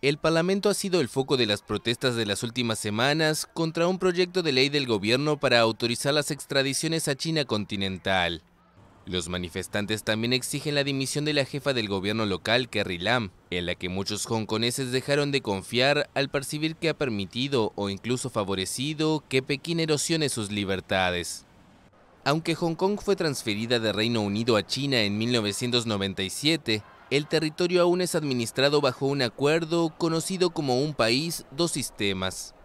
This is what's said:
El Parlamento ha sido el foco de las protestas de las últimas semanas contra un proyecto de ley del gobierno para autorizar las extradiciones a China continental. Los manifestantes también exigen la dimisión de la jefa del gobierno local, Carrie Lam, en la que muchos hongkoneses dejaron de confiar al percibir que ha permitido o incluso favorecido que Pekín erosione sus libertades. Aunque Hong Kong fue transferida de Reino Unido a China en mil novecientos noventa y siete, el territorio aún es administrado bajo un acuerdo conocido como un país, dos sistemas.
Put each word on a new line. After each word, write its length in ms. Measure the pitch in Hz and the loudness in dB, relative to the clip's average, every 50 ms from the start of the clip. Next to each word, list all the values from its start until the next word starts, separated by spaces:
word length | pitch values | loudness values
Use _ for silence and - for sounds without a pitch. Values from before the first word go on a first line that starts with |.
El 180 | - 135 147 147 | 2 0 0 2
Parlamento 500 | - 160 160 165 165 180 196 202 190 208 | 2 2 2 2 2 2 0 2 2 0
ha 40 | 196 | 0
sido 260 | - - 202 175 180 | 0 -2 0 2 2
el 80 | 147 113 | 2 2
foco 280 | - 135 135 135 151 | 0 -2 0 2 2
de 100 | 131 120 | 2 4
las 160 | 104 104 104 - | 2 2 -2 -2
protestas 520 | - 107 104 - 117 120 - - 131 120 | -4 -4 -4 0 -2 -2 0 0 0 0
de 120 | 117 113 | 0 0
las 180 | 104 101 - - | 0 -2 -2 -4
últimas 340 | 120 113 127 123 117 110 - | -6 -4 -2 -2 -2 -2 -2
semanas 720 | - 107 104 107 117 139 147 160 160 156 156 151 - - _ | -2 -4 0 2 2 2 2 2 2 0 0 -2 -4 -8 _
contra 360 | - 165 160 156 - 165 175 | -4 -4 -2 0 0 0 0
un 100 | 185 180 | 0 2
proyecto 440 | 185 185 180 175 185 175 175 185 175 | 2 0 2 2 0 0 0 -2 0
de 100 | 160 135 | 2 4
ley 160 | 127 131 143 | 4 4 4
del 180 | 143 147 139 | 2 0 0
gobierno 520 | 123 113 104 92 104 117 127 143 151 151 143 | 2 0 0 2 2 2 2 2 0 0 0
para 200 | - 135 120 120 | 2 4 4 6
autorizar 540 | 117 113 113 - - 117 120 - - 139 143 | 6 4 2 0 -2 -2 -2 0 0 0 0
las 160 | 151 143 - | 0 0 -2
extradiciones 800 | 156 135 - - 143 139 135 139 135 - - 160 160 165 - - | -6 -8 -8 -4 -2 0 0 0 -2 -2 -2 -2 -2 -2 0 -2
a 80 | 143 | -2
China 280 | 131 - 165 160 156 147 | -2 -2 -2 -2 -2 0
continental. 960 | - 117 107 101 - - 101 98 95 95 90 - 98 95 92 90 85 85 82 - _ _ _ _ _ _ - - - - - - | 0 -2 -2 -2 -2 -4 -4 -2 -2 -4 -4 -2 0 2 2 2 0 -2 -4 -8 _ _ _ _ _ _ -20 -20 -20 -20 -20 -12
Los 240 | - 90 90 85 82 | -4 -2 -2 -2 -2
manifestantes 760 | 90 90 90 87 80 95 90 - - 107 104 98 110 107 - | -4 -4 -4 -4 -6 -6 -8 -4 -4 -4 -2 -2 -2 -4 0
también 280 | - 110 110 113 117 127 | -2 -2 0 0 0 0
exigen 440 | 131 123 - - 143 - 156 147 | 0 -2 -2 -6 -4 -4 -2 -2
la 80 | 143 139 | -2 0
dimisión 400 | 139 139 135 135 127 - 147 147 | 0 -2 -2 -2 -2 -2 -2 -2
de 100 | 147 151 | 0 0
la 100 | 147 135 | 0 0
jefa 280 | - - 143 135 143 135 | 0 -2 -4 -2 0 0
del 160 | 123 110 101 | 0 0 0
gobierno 360 | 98 95 92 101 107 113 110 | -2 0 0 0 0 0 0
local, 440 | 104 95 87 - 101 110 123 131 117 | 0 -2 -2 0 2 2 2 2 0
Carrie 320 | - 107 101 92 92 87 | -2 -4 -2 -2 -4 -4
Lam, 320 | 87 101 120 127 113 92 - - _ _ | 0 0 2 2 0 -2 -8 -12 _ _
en 160 | - 90 87 | -4 -4 -2
la 80 | 85 90 | -2 -4
que 140 | - - 90 | -4 -4 -6
muchos 380 | 90 95 98 92 104 101 - | -4 -4 -4 -4 -4 -6 -4
hongkoneses 680 | - 113 113 110 98 110 110 113 120 120 - 135 123 123 | -2 -2 -2 -2 -2 -2 -2 0 -2 -2 -2 -4 -2 -2
dejaron 400 | 131 127 - 143 147 143 143 139 | -4 0 0 0 0 0 0 0
de 80 | 135 | -2
confiar 680 | 117 - 101 95 92 - - 117 123 135 143 147 143 - _ | 0 0 -2 -2 -2 -2 0 2 4 4 4 2 0 -2 _
al 160 | - 139 139 | -2 -2 0
percibir 460 | - 147 135 - - 151 151 160 160 | -2 -4 -4 -4 -6 -4 -4 -4 -4
que 120 | - - 160 | -2 -2 -2
ha 60 | 151 | 0
permitido 760 | - 151 131 113 101 98 87 - - 127 139 139 127 110 104 - | 0 -2 -2 -2 -2 -4 -4 -4 -4 -4 0 2 2 2 0 -2
o 140 | - 101 98 | -4 -4 -4
incluso 420 | 98 95 - 113 123 127 - 131 | -4 -6 -2 -2 -2 -2 -2 -4
favorecido 960 | - 117 104 92 98 95 95 - - - 131 147 156 147 156 156 156 151 - - | -2 -2 -2 0 0 -2 -2 -4 -4 -4 -4 -4 -2 0 0 0 0 0 -2 0
que 140 | - 131 131 | 0 0 0
Pekín 380 | - 147 139 - 165 170 170 | 0 -4 -4 -2 -4 -2 -2
erosione 480 | 165 156 156 139 - - 165 160 156 135 | 0 0 0 0 0 0 0 0 0 0
sus 240 | - - 107 98 104 | 0 -2 -4 -2 -2
libertades. 920 | 104 104 92 98 92 87 - 101 95 92 90 90 87 87 - - - - _ - - - - - - - - _ - - - - _ - | -2 0 0 0 -2 -2 0 2 2 4 2 2 0 -4 -4 -8 -12 -14 _ -20 -20 -20 -20 -20 -20 -20 -20 _ -20 -20 -20 -20 _ 0
Aunque 300 | 135 143 160 160 - 165 | 0 0 2 2 -2 -2
Hong 200 | - - 170 165 | 0 0 -2 0
Kong 260 | 160 185 190 208 202 | 0 0 0 0 0
fue 160 | - - 196 | 0 -2 0
transferida 640 | 185 185 165 135 - - - 104 104 113 117 123 120 | 0 2 -2 -2 -2 -2 -4 -2 -2 0 0 0 2
de 120 | 110 110 98 | 2 2 0
Reino 280 | 95 110 117 120 113 | 2 0 2 2 2
Unido 360 | 107 101 101 104 117 117 117 | 0 0 0 0 2 4 2
a 80 | 107 98 | 2 2
China 360 | - - 131 139 143 139 123 | 0 -4 -4 -2 0 0 2
en 180 | 107 101 101 107 | 2 2 0 0
mil 140 | 110 120 123 | 0 0 0
novecientos 520 | 120 107 104 98 - 123 123 120 123 113 | 0 0 0 -2 -2 -4 0 0 0 0
noventa 380 | 117 110 101 98 98 95 - 95 | 0 0 0 0 -2 -2 -2 -4
y 80 | 95 | -4
siete, 540 | - - - 147 165 160 - - 110 107 107 - - - - - | -4 -2 0 2 0 2 0 -2 -2 -2 -2 -8 -20 -20 -8 0
el 160 | - 139 151 | 0 0 0
territorio 560 | 147 - 156 160 156 151 - 180 175 180 175 175 | 2 -2 0 0 0 -2 -2 -2 2 4 4 4
aún 200 | 180 175 185 180 | 4 4 2 0
es 120 | 170 - | 0 -2
administrado 680 | 175 156 147 131 123 120 110 - - 131 143 143 147 | -2 0 0 0 -2 -2 -2 0 2 2 4 4 4
bajo 260 | 139 139 120 - 139 | 2 2 0 0 -2
un 160 | 135 139 143 131 | -2 0 0 0
acuerdo 680 | 117 - - 135 143 156 170 170 156 160 170 170 160 160 - | -2 -2 0 2 2 2 2 0 0 0 2 2 0 0 0
conocido 520 | - 165 165 165 160 - 190 180 180 175 | 0 0 0 0 -2 -2 0 2 0 0
como 300 | 165 - 151 139 123 123 | 2 0 0 2 2 2
un 140 | 139 156 147 | 2 0 0
país, 500 | - 120 113 117 131 151 170 165 - - - | 2 2 4 4 2 2 -2 -4 -8 -10 -12
dos 220 | - 135 170 165 - | -4 -2 -2 0 0
sistemas. 800 | 151 123 - - - 107 101 98 95 92 92 - - - - - - - | -2 -4 -6 -4 -2 -2 0 0 0 -2 -4 -4 -6 -12 -14 -16 -20 -20